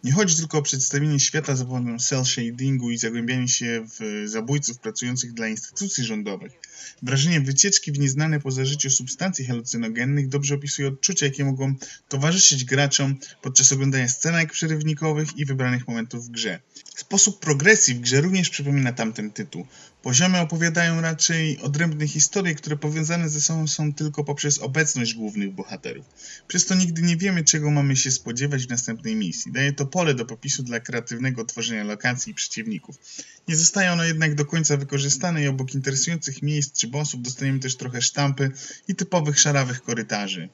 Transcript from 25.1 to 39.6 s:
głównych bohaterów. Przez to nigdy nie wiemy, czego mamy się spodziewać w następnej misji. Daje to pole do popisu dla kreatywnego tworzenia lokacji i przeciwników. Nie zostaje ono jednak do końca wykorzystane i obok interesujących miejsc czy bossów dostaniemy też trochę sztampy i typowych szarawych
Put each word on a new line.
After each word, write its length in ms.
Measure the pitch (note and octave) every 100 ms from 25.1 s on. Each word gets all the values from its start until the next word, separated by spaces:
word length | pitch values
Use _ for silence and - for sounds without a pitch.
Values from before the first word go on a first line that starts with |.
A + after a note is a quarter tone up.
głównych 380 | A2+ G#2+ G#2 G2
bohaterów. 540 | F#2 - G2 - - - _ - - _
Przez 180 | F3+ -
to 100 | F#3
nigdy 260 | F#3 E3
nie 160 | E3+ E3+
wiemy, 260 | G3 F#3
czego 280 | D3+ D#3+ D3+
mamy 240 | D3 C#3+ C3
się 160 | -
spodziewać 560 | B2+ - A#2+ C#3+ C#3 B2
w 20 |
następnej 460 | A#2+ - A2+ A2 A2
misji. 360 | G2 E2 -
Daje 220 | - C#3
to 120 | C#3+ C#3
pole 280 | F3+ E3
do 120 | C3 A#2
popisu 380 | A2+ C#3 -
dla 160 | B2+ A#2
kreatywnego 680 | A#2 A#2+ A2+ A#2 C3 B2 A2+
tworzenia 380 | - A2+ A2+
lokacji 480 | G#2 G#2 B2 B2+ -
i 40 | -
przeciwników. 600 | - - A2+ G#2+ - C#3+ - - - - -
Nie 80 | D#3
zostaje 360 | E3 - F#3
ono 120 | E3+
jednak 320 | E3 D#3+ D#3+ D3
do 100 | D3
końca 320 | E3 D3 C#3+
wykorzystane 640 | C#3 C#3 C#3 C3+ F3+ D#3+
i 40 | C#3+
obok 260 | C3+ C3
interesujących 680 | C#3 C3 C3+ - E3+ D3+ C#3
miejsc 380 | D3 D3+ C#3+ -
czy 80 | A2+
bossów 340 | C#3 D3 C3
dostaniemy 380 | B2 C3 C3+ C3+
też 180 | C3 C3
trochę 240 | C3 A#2+
sztampy 500 | A#2+ - C#3+ C3+ C3+ C3+ - - -
i 80 | G3
typowych 440 | F#3+ F3+ D3+ C#3+
szarawych 440 | D3+ C#3+